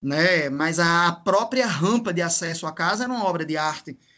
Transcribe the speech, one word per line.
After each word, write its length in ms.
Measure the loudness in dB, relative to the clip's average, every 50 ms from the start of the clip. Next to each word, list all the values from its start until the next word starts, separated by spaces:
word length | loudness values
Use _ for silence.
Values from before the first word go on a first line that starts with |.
né? 480 | -6 -4 0 2 2 4 4 2 2 0
Mas 300 | -2 -2 -2 -2 0 2
a, 300 | 2 4 4 4 4 2
a 40 | 0
própria 540 | 0 0 2 2 2 2 2 0 0 0
rampa 460 | 0 0 0 2 2 2 2 2 0 -2
de 100 | -2 0
acesso 440 | 0 -2 -2 -4 -4 -6 -6 -8
à 60 | -8 -6
casa 320 | -2 0 0 0 0 -2
era 80 | -4 -4
uma 120 | -2 -2
obra 200 | -2 -2 -2 -4
de 120 | -4 -4
arte, 420 | -2 -2 -2 -2 -4 -8 -14 -16 -16 _ _ _